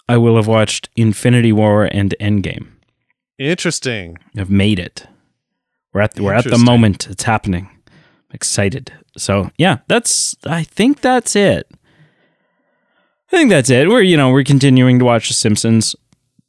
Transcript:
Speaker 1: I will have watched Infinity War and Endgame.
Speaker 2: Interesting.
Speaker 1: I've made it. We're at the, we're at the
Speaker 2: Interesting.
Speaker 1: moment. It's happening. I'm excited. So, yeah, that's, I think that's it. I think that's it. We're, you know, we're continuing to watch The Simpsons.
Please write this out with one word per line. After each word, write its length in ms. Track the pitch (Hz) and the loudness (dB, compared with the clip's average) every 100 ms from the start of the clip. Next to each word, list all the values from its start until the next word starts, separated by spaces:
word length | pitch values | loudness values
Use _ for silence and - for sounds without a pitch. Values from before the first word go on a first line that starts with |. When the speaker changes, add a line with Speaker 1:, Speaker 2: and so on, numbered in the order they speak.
| - | -2
Speaker 1:
I 100 | 120 | 2
will 180 | 117 113 | 2 2
have 100 | 107 | 2
watched 440 | 110 104 - - - | 0 0 -4 -8 -2
Infinity 560 | 110 101 127 123 117 | -2 0 0 2 2
War 340 | 107 107 104 101 | 2 2 2 0
and 280 | 101 98 98 | -2 -4 -4
Endgame. 460 | 107 104 90 - - _ _ _ _ _ _ - | -4 -2 -4 -10 -16 _ _ _ _ _ _ -10
Speaker 2:
Interesting. 800 | 139 180 175 - 131 110 87 80 _ - | -6 -4 -4 -6 -6 -8 -10 -18 _ -10
Speaker 1:
I've 140 | 92 | -2
made 260 | 98 104 98 | 0 2 0
it. 300 | 87 - - _ _ _ _ _ _ _ _ | -6 -14 -20 _ _ _ _ _ _ _ _
We're 80 | 98 | -4
at 120 | 107 | -2
the, 80 | - | -2
we're 120 | 98 | -2
at 100 | 107 | -2
the 60 | 120 | 0
Speaker 2:
Interesting. 160 | 120 120 | 2 4
Speaker 1:
moment. 360 | 120 113 90 - | 4 2 0 -8
It's 140 | 95 | -8
happening. 460 | - 110 104 87 92 _ _ | -4 -4 -2 -6 -8 _ _
I'm 480 | _ _ _ _ - | _ _ _ _ -12
excited. 560 | - - 98 131 - - _ - | -8 -4 -4 -6 -14 -20 _ -12
So, 320 | - 101 92 - | -4 -4 -4 -2
yeah, 220 | 185 156 - | -2 -2 -2
that's, 480 | 220 - - - - - | -4 -2 -6 -6 -10 -8
I 160 | 165 | -8
think 380 | 156 - 233 294 | -8 -2 -2 0
that's 340 | 254 254 - 208 | 0 -2 -2 0
it. 320 | 190 87 - _ _ _ _ _ _ _ _ _ _ _ _ _ _ _ - | 0 0 -6 _ _ _ _ _ _ _ _ _ _ _ _ _ _ _ -2
I 60 | 359 | 2
think 120 | 277 | 4
that's 200 | 160 123 | 2 2
it. 180 | 123 156 | 2 4
We're, 120 | 247 | 2
you 120 | 190 160 | 4 2
know, 140 | 131 | 2
we're 120 | 131 | 2
continuing 560 | 135 139 139 131 127 123 | 2 2 4 4 4 4
to 60 | 123 | 4
watch 220 | 117 - | 2 -2
The 60 | |
Simpsons. 640 | - 113 107 113 113 - - _ _ _ _ | -2 -2 0 0 0 0 -8 _ _ _ _